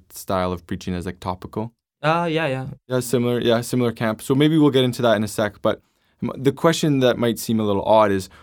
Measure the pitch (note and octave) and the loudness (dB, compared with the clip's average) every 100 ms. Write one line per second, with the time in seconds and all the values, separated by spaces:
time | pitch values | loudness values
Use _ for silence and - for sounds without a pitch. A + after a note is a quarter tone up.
0 | _ - - F#2+ F2+ F2 - F#2 - F2 | _ -12 -4 -2 -2 -6 -8 -10 -6 -6
1 | F2+ F2+ F#2 F2+ - G#2+ A2+ - _ _ | -8 -8 -8 -8 -8 -8 -10 -12 _ _
2 | D3+ E3 F3 D#3 D3+ C3 C3 - - B2+ | -2 -2 -2 -2 -2 -4 -8 -14 -6 -4
3 | B2 B2+ A#2+ A#2+ A#2+ A#2 A#2 B2 A#2+ A2+ | 0 0 0 0 2 0 0 -2 -2 -2
4 | A2+ G#2+ - C3+ D3+ D#3+ D3 C3 B2+ A#2+ | -4 -4 -2 2 4 4 4 4 2 2
5 | A#2+ G#2 G#2+ - G#2 - G#2+ G2+ _ _ | 2 2 0 -2 -4 -2 -2 -2 _ _
6 | _ _ - - C3+ C#3 E3+ D#3+ D#3 C#3 | _ _ -8 -2 -2 2 0 2 2 2
7 | B2 G2+ A#2 A2 - A2 G#2 G2 - A2 | 2 2 0 -2 -2 0 0 0 4 4
8 | G#2 G2 - - | 4 2 -4 -14